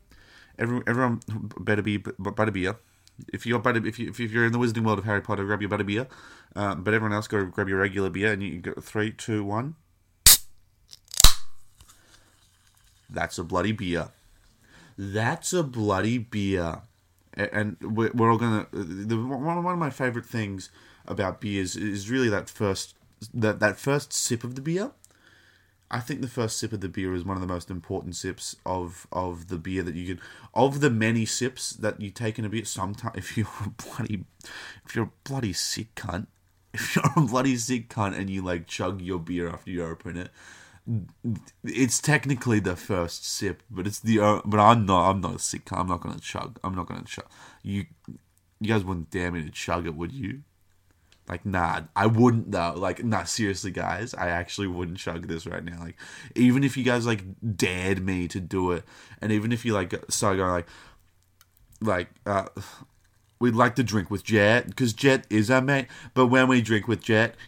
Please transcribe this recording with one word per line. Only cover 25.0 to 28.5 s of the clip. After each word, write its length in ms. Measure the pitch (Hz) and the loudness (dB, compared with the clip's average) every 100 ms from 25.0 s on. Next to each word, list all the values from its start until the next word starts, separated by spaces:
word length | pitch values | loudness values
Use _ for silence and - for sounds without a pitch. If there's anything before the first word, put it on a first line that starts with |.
| - _ _ _ _ _ _ _ - | -20 _ _ _ _ _ _ _ -8
I 80 | 120 | -6
think 220 | 120 151 | -4 -6
the 60 | 127 | -4
first 300 | - 113 - | -2 -4 -4
sip 160 | 110 | -6
of 80 | 107 | -4
the 80 | 92 | -6
beer 240 | 92 92 | -4 -4
is 100 | 90 | -2
one 140 | 92 92 | -4 -4
of 40 | |
the 60 | 90 | -4
most 220 | 87 - | -4 -6
important 460 | 92 - 95 - 85 | -10 -6 -6 -6 -8
sips 400 | 92 - - | -8 -8 -10